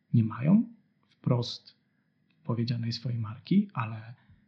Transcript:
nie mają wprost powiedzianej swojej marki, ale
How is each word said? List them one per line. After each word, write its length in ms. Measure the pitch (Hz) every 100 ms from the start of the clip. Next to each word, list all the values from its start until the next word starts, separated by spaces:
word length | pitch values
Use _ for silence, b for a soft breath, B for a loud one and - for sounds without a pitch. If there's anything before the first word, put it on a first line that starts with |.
| _
nie 100 | 123
mają 500 | 113 - 143 208 240 - _ _ _
wprost 680 | _ - 123 120 - - - _ _ _ _ _ _
powiedzianej 500 | - 117 120 120 117
swojej 260 | 113 135 117
marki, 500 | 107 107 - 190 202
ale 400 | - 110 110 110 123 b b